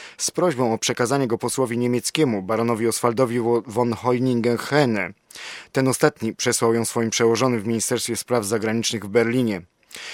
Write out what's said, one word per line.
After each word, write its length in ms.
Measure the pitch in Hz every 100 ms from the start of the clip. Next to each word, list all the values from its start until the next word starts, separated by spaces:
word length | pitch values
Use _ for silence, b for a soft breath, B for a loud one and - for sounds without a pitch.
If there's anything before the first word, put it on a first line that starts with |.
| B -
z 120 | -
prośbą 440 | - 175 123 123
o 40 | 110
przekazanie 480 | - 120 117 139 127
go 120 | 113
posłowi 400 | 123 135 127 120
niemieckiemu, 640 | 123 120 - 151 147 104
baronowi 460 | 92 110 117 110 113
Oswaldowi 520 | - 120 113 127 120
wo-, 220 | 117 120 110
von 260 | 107 120
Heuningen-Henne. 1200 | 107 120 123 131 120 117 117 - 143 135 104 90 - _ B B B B
Ten 160 | 135 131
ostatni 460 | 120 151 - 113
przesłał 400 | - 123 - 117
ją 100 | 117
swoim 260 | 113 120 113
przełożonym 500 | - 117 113 131 120
w 60 | 104
Ministerstwie 500 | 113 - 120 - 113
Spraw 300 | - 123 101
Zagranicznych 580 | 110 110 113 107 113
w 40 | 98
Berlinie. 540 | 113 113 127 117 95 87 _ B B B